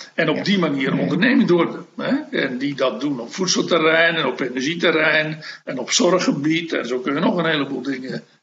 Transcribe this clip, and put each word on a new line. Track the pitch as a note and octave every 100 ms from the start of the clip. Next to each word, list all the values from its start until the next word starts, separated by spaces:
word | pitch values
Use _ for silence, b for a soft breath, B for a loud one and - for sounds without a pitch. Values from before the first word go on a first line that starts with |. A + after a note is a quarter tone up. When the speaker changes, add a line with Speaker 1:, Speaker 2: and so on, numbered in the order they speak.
| B
Speaker 1:
en | - D#3
op | D3+
Speaker 2:
Ja. |
Speaker 1:
die | - G3+
manier | D#3+ C#3 - -
onderneming | C#3 D3 A#3+ C#4 F3
worden, | F3 D#3 - - -
hè? | D3+ C#4 D4+ -
En | C#3 B2
die | C#3+
dat | C#3 C3 A2
doen | D3 B2+
op | A2+
voedselterrein | - F#3 - - E3+ D#3 E3 E3
en | E3 C3+
op | B2+
energieterrein | C3 B2+ C3 E3+ E3+ D#3 D#3 D#3 D#3 D#3 B B
en | - B2+
op | A#2+
zorggebied. | - F3 F3+ - D#3 D3 E3 E3+
En | - A#2+
zo | B2
kun | D3+
je | C#3+
nog | A3+ F3+
een | D#3+
heleboel | D3+ C3+ C3
dingen, | B2+ B2+ C3
eh, | A#2
Speaker 2:
Maar | - b